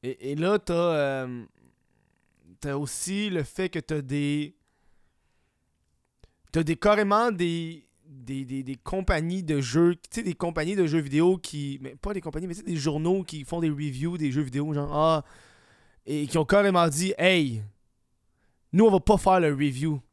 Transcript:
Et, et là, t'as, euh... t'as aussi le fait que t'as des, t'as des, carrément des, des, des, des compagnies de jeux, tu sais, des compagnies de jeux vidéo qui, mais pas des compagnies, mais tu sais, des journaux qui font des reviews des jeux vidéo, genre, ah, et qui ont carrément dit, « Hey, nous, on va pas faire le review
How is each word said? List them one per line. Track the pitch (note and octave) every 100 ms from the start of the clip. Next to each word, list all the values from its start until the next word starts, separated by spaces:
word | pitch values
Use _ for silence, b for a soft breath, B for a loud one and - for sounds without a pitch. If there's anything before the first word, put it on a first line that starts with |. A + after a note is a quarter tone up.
Et, | B2 C3 C3
et | D3
là, | F3 G#3
t'as, | -
euh... | E3+ F3 D#3 C#3 C3+ B2+ B2 A2 _ _ _ _ G#1+ _ _ _ _ E2+ F2+
t'as | D3 C#3
aussi | D3 - - G3 G#3
le | F3
fait | C#3 - F#3
que | E3+
t'as | - D3+
des, | C3+ C#3+ C#3+ D3 D3 _ _ _ _ _ _ _ _ _ _ _ _ _ _ _ _ _ _ _ _
t'as | D#3+
des, | D#3+ E3
carrément | G#3 G#3 G3+ G#3 A#3+
des, | F#3+ F3 E3+ E3 E3 _ _ D#3+
des, | C3+ A#2+ C3+ C3
des, | C3+
des | C3 C3+
compagnies | - F#3+ F#3 F3 E3 F#3
de | E3 D3
jeux, | B2 C3+ F3 E3+
tu | -
sais, | -
des | G#3 E3
compagnies | E3+ E3 D#3 G3+
de | E3+
jeux | D#3+
vidéo | C#3 C#3+ E3+ F#3
qui, | - D3 C#3+ C#3
mais | C3+ D3
pas | G3+
des | G3+
compagnies, | D#3+ D3+ F3+
mais |
tu | F3
sais, | -
des | E3
journaux | C#3+ D3+ D#3+ F#3+
qui | F3+ D#3
font | C#3 E3+
des | E3
reviews | C#3+ D3 B2+ D#3+ F3
des | D3+
jeux | C3
vidéo, | C#3 B2+ D3+
genre, | D3 C#3+ C#3+
ah, | D#3+ D#3+ - b b b b b b b -
et | D3 D3
qui | E3
ont | D3+
carrément | G3+ G3+ F3+ E3+
dit, « | D3 F#3 -
Hey, | F3 F#3 C#3+ A2+ G#2 _ _ _ _ _ _ _ _ _ _
nous, | E3+ A3
on |
va | G3
pas | - G3+
faire | - F#3
le | D#3+
review | C#3 D3 B2+ D#3 D3 -